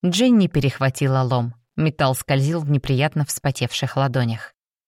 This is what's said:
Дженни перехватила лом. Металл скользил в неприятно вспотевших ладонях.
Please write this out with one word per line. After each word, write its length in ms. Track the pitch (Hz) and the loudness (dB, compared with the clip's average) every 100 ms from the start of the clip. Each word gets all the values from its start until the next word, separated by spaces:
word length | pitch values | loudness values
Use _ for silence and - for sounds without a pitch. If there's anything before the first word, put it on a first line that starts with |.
Дженни 440 | 185 180 254 233 180 | 0 2 4 6 4
перехватила 720 | - 135 - 135 - 139 131 | 2 0 0 -2 0 0 0
лом. 340 | 127 123 120 117 _ | 2 0 -2 -8 _
Металл 400 | - 156 156 139 | -2 -2 0 0
скользил 460 | 131 - 135 139 170 | 0 -2 0 0 -2
в 80 | 151 | 0
неприятно 560 | 143 - 131 151 156 | -2 0 0 0 -2
вспотевших 720 | 143 - 143 131 120 - 131 - | -4 -4 -4 -2 -4 -4 -4 -2
ладонях. 560 | 135 127 120 113 - _ _ _ | 0 0 -2 -4 -10 _ _ _